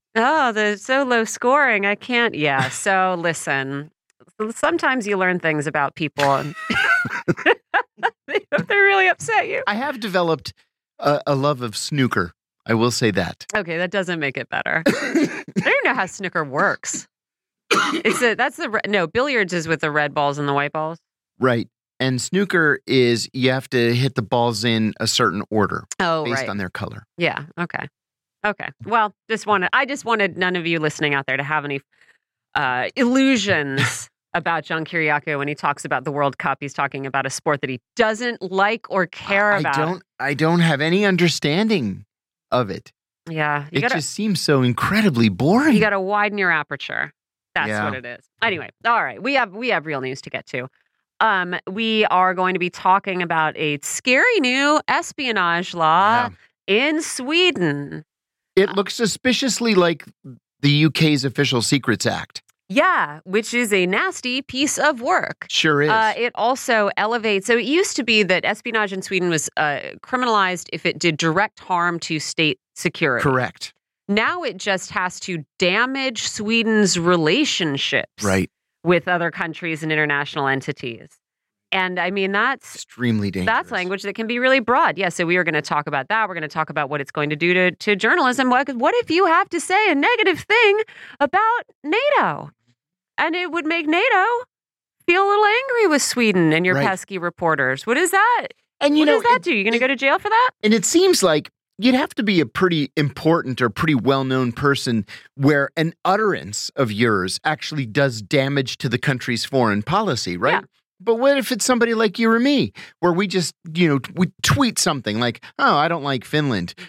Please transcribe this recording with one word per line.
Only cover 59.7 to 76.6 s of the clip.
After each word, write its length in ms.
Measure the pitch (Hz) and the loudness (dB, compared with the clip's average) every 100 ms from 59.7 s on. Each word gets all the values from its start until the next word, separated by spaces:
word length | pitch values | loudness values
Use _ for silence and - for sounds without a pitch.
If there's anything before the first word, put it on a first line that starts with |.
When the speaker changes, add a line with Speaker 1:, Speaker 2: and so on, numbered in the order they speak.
| 190 | 4
Speaker 2:
like 300 | 175 160 - - - 123 _ _ | 4 0 -8 -20 -20 -20 _ _
the 80 | 147 | 2
U 200 | 147 156 | 4 4
K's 320 | - 160 143 131 | 4 2 2 0
Official 360 | - 143 123 | -2 0 0
Secrets 440 | 107 143 120 104 117 | 2 0 2 0 0
Act. 360 | 87 - - _ _ - | -4 -8 -14 _ _ -4
Speaker 1:
Yeah, 500 | 202 359 320 156 151 180 | 0 2 2 -2 -6 -4
which 280 | 202 226 | -4 -2
is 180 | 240 226 | -2 0
a 140 | 202 180 | 2 2
nasty 560 | 208 370 359 247 254 | 0 -2 -4 -6 -6
piece 380 | - 254 285 - | -6 -2 -2 0
of 200 | 294 254 | 0 0
work. 440 | 254 349 - - - | 0 0 -2 -10 -6
Speaker 2:
Sure 320 | - 160 147 | 0 2 4
is. 60 | 151 | 4
Speaker 1:
Uh, 220 | 220 220 202 | 2 2 0
it 140 | 233 | -4
also 560 | - 220 262 - 226 202 - | -2 0 0 0 2 2 0
elevates, 480 | 208 240 220 196 196 | -2 0 0 -2 2
so 120 | 240 | 0
it 80 | 220 | 2
used 300 | 320 427 - | 0 0 -2
to 60 | |
be 200 | 233 220 | 0 2
that 220 | 185 180 - | 4 2 0
espionage 460 | 208 240 226 202 | -4 -4 -2 -2
in 100 | 190 | -4
Sweden 260 | - 190 180 | -4 -2 0
was, 200 | 160 - - | 0 -2 -2
uh, 220 | 147 143 - - | -2 -2 -8 -16
criminalized 680 | - 254 254 214 185 180 - | -6 -2 2 2 2 -2 -8
if 120 | 165 180 | -4 -4
it 120 | 156 | 0
did 200 | 170 156 | 0 0
direct 420 | 165 160 208 - | 0 2 0 -4
harm 400 | - 175 175 170 | -4 0 0 -2
to 200 | - 160 | -6 -6
state 380 | - - 156 - _ - | -6 -2 0 0 _ -4
security. 460 | 175 - 156 120 | -4 0 0 2
Speaker 2:
Correct. 520 | 143 131 113 - - _ _ _ - | 2 0 -2 -6 -16 _ _ _ -4
Speaker 1:
Now 360 | 202 247 359 | 0 0 -2
it 140 | 311 185 | -6 -6
just 320 | 208 190 - | -4 -4 -2
has 280 | 208 180 - | -4 -4 -6
to 240 | - 170 147 - | -8 -8 -8 -2
damage 640 | 175 196 247 269 262 220 - | 0 2 0 -2 -4 -4 -8
Sweden's 720 | - 208 233 | -6 -2 0